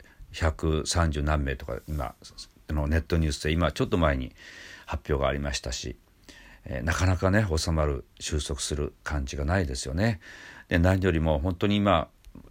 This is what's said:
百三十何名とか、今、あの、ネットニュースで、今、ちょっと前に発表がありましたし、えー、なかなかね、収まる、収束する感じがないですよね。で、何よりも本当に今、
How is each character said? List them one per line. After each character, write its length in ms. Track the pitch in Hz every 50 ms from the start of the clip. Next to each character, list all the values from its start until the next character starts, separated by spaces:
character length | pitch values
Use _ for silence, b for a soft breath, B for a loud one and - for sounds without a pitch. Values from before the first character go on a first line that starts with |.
| b b b b b -
百 500 | - - 85 80 76 - - 80 78 78 -
三 280 | - - 87 82 80
十 100 | 73 73
何 220 | 73 73 76 76 69
名 100 | 67 65
と 100 | - -
か、 140 | - 62 - -
今、 300 | - 78 73 64 58 - - - - - - - - _ - - -
あ 40 |
の、 160 | 78 73 73 73
ネ 100 | 78 80
ッ 40 |
ト 160 | - - 87 82
ニ 100 | 80 76
ュ 20 |
ー 20 |
ス 120 | 69 - -
で、 80 | 76
今、 180 | 80 85 85 76
ち 120 | - -
ょ 20 | 131
っ 20 |
と 120 | - 110 92
前 180 | 82 76 69
に 180 | 65 64 - B B B B B B B B B B B
発 280 | - - 78 - -
表 100 | 73 69
が 80 | 69 67
あ 20 |
り 60 | 69 69
ま 140 | 71 71
し 80 | 69 -
た 100 | - 62
し、 260 | - - - 62 57 - _ _ _ _ B B B B B B B B B
え 160 | - - 65
ー、 20 |
な 100 | 60 85
か 140 | 87 - 90
な 100 | 92 92
か 140 | 85 92 92
ね、 160 | 92 107 110 95 78
収 140 | 82 - 87
ま 160 | 82 78 76
る、 180 | 73 71 64 - - _ -
収 260 | - - - 76 -
束 140 | - - -
す 160 | - - 78
る 200 | 71 73 - - - _
感 220 | - 76 73 69
じ 100 | 65 69
が 80 | 69 71
な 160 | 76 90 98
い 60 | 90
で 100 | 69 -
す 100 | - -
よ 80 | 67 67
ね。 240 | 85 104 117 110 B B B B B B B B B B -
で、 120 | - 87
何 200 | 82 92 95 95
よ 120 | 90 95
り 80 | 82 80
も 180 | 78 80 78 76
本 160 | 73 92 90
当 120 | 90 - 101
に 80 | 101
今、 320 | 104 101 101 90 80 - - - _ _ - - - - -